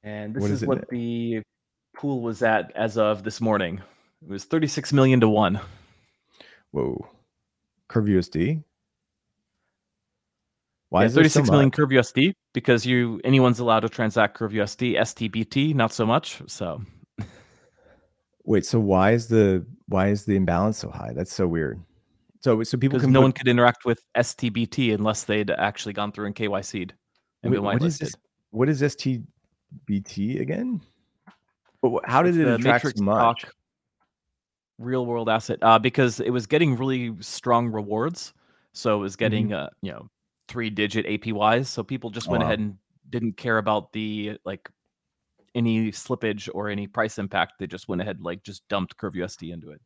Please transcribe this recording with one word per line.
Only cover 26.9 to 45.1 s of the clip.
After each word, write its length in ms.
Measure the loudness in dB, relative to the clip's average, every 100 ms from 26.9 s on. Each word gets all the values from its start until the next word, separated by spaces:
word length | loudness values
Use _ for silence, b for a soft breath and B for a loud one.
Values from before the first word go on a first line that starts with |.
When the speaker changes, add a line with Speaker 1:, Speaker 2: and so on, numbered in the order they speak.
| -12 _ _ _ _
Speaker 1:
and 100 | -2
Speaker 2:
Wait, 60 | 0
Speaker 1:
been 60 |
Speaker 2:
what 180 | 0 0
is 140 | 0 -2
Speaker 1:
whitelisted. 20 |
Speaker 2:
this? 160 | -10 -12 _ _ _
What 180 | -2 0
is 140 | 2
S 120 | -2 -2
T 280 | -4 -4 -8 _ _ _ _ -20 -4
B 140 | -4
T 380 | -4 -6 -4 -4
again? 420 | -4 -4 -4 -6 -10 _ _ _ -20 _ _ _ _ _
But 100 | -2
wh-, 200 | 0 0
how 140 | 2
Speaker 1:
It's 120 | 4 4
Speaker 2:
did 60 |
it 60 | 2
Speaker 1:
the 80 | 2
Speaker 2:
attract 300 | 2 2 0
Speaker 1:
Matrix 140 | -2
Speaker 2:
so 40 |
much? 400 | 0 4 2 0
Speaker 1:
stock 100 | -8 _ _ _ _ _ _ _ _ _ _ _ _ _
real 260 | -6 -4 -2
world 240 | -2 0
asset, 300 | 0 0 2
uh, 160 | 6 6
because 420 | 6 2 0 0
it 100 | -4
was 180 | -4 0
getting 280 | 2 2 0
really 400 | -2 -4 -6 -10
strong 480 | -12 -8 0 2 2
rewards. 640 | -4 -4 -4 -4 -6 -16 _ _ _ _
So 260 | -6 0 0
it 40 |
was 140 | -2 -2
getting, 320 | 0 0 -2
Speaker 2:
Mm-hmm. 60 |
Speaker 1:
uh, 160 | -4 -8 _
you 100 | -12
know, 180 | -12 -16 _ _ _ -12
three 220 | -6 -6
digit 360 | -2 -2 0 -4
A 120 | -4
P 140 | -4
Ys. 380 | 0 4 4 0
So 140 | -8
people 260 | -6 -8 -8
just 200 | -10 -4
Speaker 2:
Oh, 20 |
Speaker 1:
went 120 | -2
Speaker 2:
wow. 40 | 0
Speaker 1:
ahead 120 | -2
and 180 | -4 -8 _ _ _
didn't 280 | -6 -6 -6
care 220 | -2 0
about 320 | 2 -2 -2
the, 460 | -8 -6 -6 -8 -8 -10
like, 240 | -10 -14 _ _ _ _